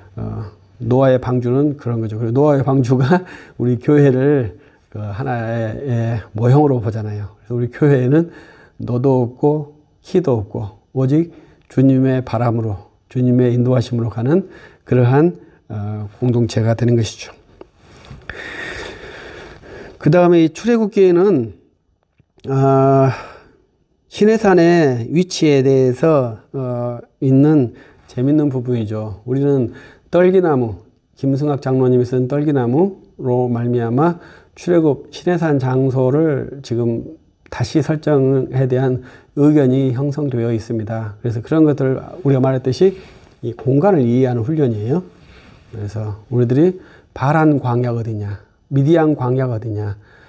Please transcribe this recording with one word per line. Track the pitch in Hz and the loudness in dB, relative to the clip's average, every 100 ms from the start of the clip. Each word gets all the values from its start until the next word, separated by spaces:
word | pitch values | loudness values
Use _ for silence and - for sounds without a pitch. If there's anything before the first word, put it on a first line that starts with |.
| - 110 | -20 -12
어, | 107 107 104 - _ - | -10 -10 -12 -16 _ -10
노아의 | 117 127 135 127 | 0 2 4 2
방주는 | 123 123 120 131 147 143 | 0 -2 0 0 -2 -4
그런 | 120 117 | -6 -4
거죠. | 110 110 | -4 -4
그리고 | 117 | -2
노아의 | 123 151 139 | 2 2 2
방주가 | 143 135 117 127 131 180 180 - | 2 0 2 2 2 0 -2 -20
<laughs> | - - | -18 -6
우리 | 123 120 | -2 -2
교회를 | - 147 139 127 143 143 107 - _ _ _ 104 | 2 4 4 4 2 0 -2 -8 _ _ _ -12
그 | |
하나의 | 104 98 135 120 113 117 110 117 139 117 117 117 - | -10 -8 -6 -6 -4 -4 -6 -6 -4 -4 -2 -6 -8
모형으로 | - 120 139 147 123 | -2 2 4 4 0
보잖아요. | 107 110 107 104 101 - | -2 -6 -8 -8 -10 -16
그래서 | - 120 | -8 -6
우리 | 120 | -6
교회에는 | - 147 135 127 156 170 - - - - - | 0 2 4 4 2 0 -8 -20 -20 -20 -14
노도 | 113 123 135 131 | -6 -2 2 2
없고 | 120 - 147 151 143 - _ _ | 0 -2 0 0 -6 -16 _ _
키도 | - 185 160 | -4 -2 0
없고 | 117 98 - 104 - _ | -2 -4 -8 -10 -14 _
오직 | 127 131 151 165 - - _ _ | -4 0 0 -2 -8 -20 _ _
주님의 | - 135 131 131 131 | 2 4 4 2 0
바람으로, | 123 113 120 113 110 101 - _ _ | -2 -2 0 -2 -4 -6 -12 _ _
주님의 | 131 127 123 123 120 | -2 2 4 2 2
인도하심으로 | 123 127 117 120 113 | 2 0 0 -4 -4
가는 | 113 123 180 185 - - _ - | -4 0 0 0 -16 -20 _ -2
그러한, | 127 123 135 175 170 - _ - | 2 4 4 2 0 -18 _ -12
어, | 110 104 104 104 - | -10 -8 -8 -10 -6
공동체가 | 123 120 113 120 110 113 | -2 0 0 0 0 0
되는 | 117 120 | 2 0
것이죠. | 107 - - - _ - - _ - - - - - - - - - - - - - - - - - - - - - - | -2 -8 -18 -20 _ -20 -20 _ -20 -20 -20 -20 -18 -16 -14 -14 -14 -14 -14 -16 -20 -20 -20 -20 -20 -20 -20 -20 -20 -4
그 | 147 | 2
다음에 | 180 175 170 160 | 4 6 4 4
이 | |
출애굽기에는, | - 226 233 208 208 185 170 202 156 110 90 _ _ _ _ _ _ _ _ - | 0 -2 0 0 2 4 4 4 2 -2 -10 _ _ _ _ _ _ _ _ -4
어, | 135 135 135 135 135 135 113 - - _ _ _ _ _ _ _ | 0 4 4 4 4 2 0 -12 -20 _ _ _ _ _ _ _
시내산의 | - 208 220 202 175 170 170 147 120 117 | 0 2 4 4 4 4 4 2 0 -2
위치에 | 151 185 - 151 139 | -2 -2 0 2 4
대해서, | 131 135 127 123 160 151 123 107 _ | 4 4 2 2 2 2 0 -6 _
어, | 139 127 120 120 120 - - | -8 -6 -6 -6 -8 -16 -4
있는 | 139 135 147 156 117 - - _ _ | 2 4 4 4 0 -6 -20 _ _
재밌는 | 123 135 151 147 | -4 0 0 0
부분이죠. | 131 120 120 107 107 107 95 123 | -4 -4 -4 -4 -8 -10 -12 -6
우리는 | 131 143 139 113 - - - - | -2 0 0 -2 -8 -20 -20 -2
떨기나무, | 170 185 190 175 135 117 101 - _ _ - | 2 4 4 2 0 -2 -6 -16 _ _ -6
김승학 | 139 135 147 139 | -2 -2 -2 -2
장로님이 | 131 131 127 127 120 | -2 2 4 2 2
쓴 | 127 127 | -2 -2
떨기나무로 | 143 151 139 117 139 196 190 - - 131 123 123 | -2 0 0 0 2 0 -2 -20 -10 -2 0 0
말미암아 | 120 120 120 117 123 170 170 - - _ - | -2 -2 -2 0 0 0 -2 -12 -20 _ -10
출애굽 | - 175 160 131 - | 0 2 2 0 -6
시내산 | - 180 170 160 143 | -8 -4 -2 0 0
장소를 | 127 131 135 127 127 143 160 135 117 139 | 0 0 0 2 0 2 0 -2 -6 -12
지금 | - 117 117 117 - - _ _ - | -6 -4 -2 -4 -8 -18 _ _ -16
다시 | - 117 160 | -8 -2 -2
설정에 | 139 156 151 143 131 135 - 131 131 | -2 -4 0 2 2 0 -2 -2 -2
대한 | 127 131 127 - - _ - | 0 0 -4 -8 -20 _ 2
의견이 | 147 151 131 131 131 | 4 4 2 2 0
형성되어 | 120 143 139 143 120 117 | -2 -4 -4 -4 -2 -2
있습니다. | 110 - 117 107 113 107 101 | -4 -4 -6 -6 -8 -8 -8
그래서 | 120 113 | -6 -6
그런 | - 160 156 | -2 2 2
것들을 | 143 131 131 - 170 | 2 -2 -4 -8 -6
우리가 | 143 135 | 0 2
말했듯이 | 131 131 131 127 190 190 - - - - | 2 0 -2 2 2 0 -18 -20 -20 -12
이 | 120 | -12
공간을 | - 131 139 196 175 | -6 -2 2 4 4
이해하는 | 120 123 127 120 | 2 2 0 -2
훈련이에요. | 113 156 131 104 110 165 180 - - - - - - | -2 -2 -2 -2 -4 -4 -6 -20 -20 -20 -20 -20 -18
그래서 | 110 104 110 107 104 - | -12 -10 -8 -10 -10 -6
우리들이 | 123 117 127 180 185 - - _ | -2 0 2 2 0 -14 -20 _
바란 | - 131 156 156 143 | -6 -2 2 2 2
광야가 | 123 120 123 117 | 0 -2 -2 -4
어디냐, | 113 107 101 101 _ _ - | -6 -8 -8 -12 _ _ -6
미디안 | 135 139 165 156 147 | 0 2 4 2 0
광야가 | 123 127 131 110 | -2 -2 -2 -4
어디냐, | 113 104 104 101 _ - | -6 -6 -6 -10 _ -20